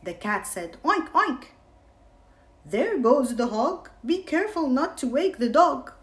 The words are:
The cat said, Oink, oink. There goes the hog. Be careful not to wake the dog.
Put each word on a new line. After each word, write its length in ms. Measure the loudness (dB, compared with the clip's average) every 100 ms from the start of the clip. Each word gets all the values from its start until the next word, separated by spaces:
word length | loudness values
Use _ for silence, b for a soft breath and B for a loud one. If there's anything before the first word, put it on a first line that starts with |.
The 100 | -12
cat 340 | -10 -4 -4 -4
said, 300 | -8 -10 -6
Oink, 260 | -2 0 0
oink. 340 | 2 2 0 -8 -20 _ -20 _ _ -20 _ _ b b _ -8
There 320 | -2 0 2
goes 360 | 4 4 4 -2
the 120 | -2
hog. 420 | 0 -2 -2 -12 -16 -4
Be 160 | -4
careful 460 | 0 -2 0 -2 0
not 300 | 0 0 -2
to 80 | -2
wake 300 | 0 0 0
the 120 | 0
dog. 440 | 4 4 2 -8 -20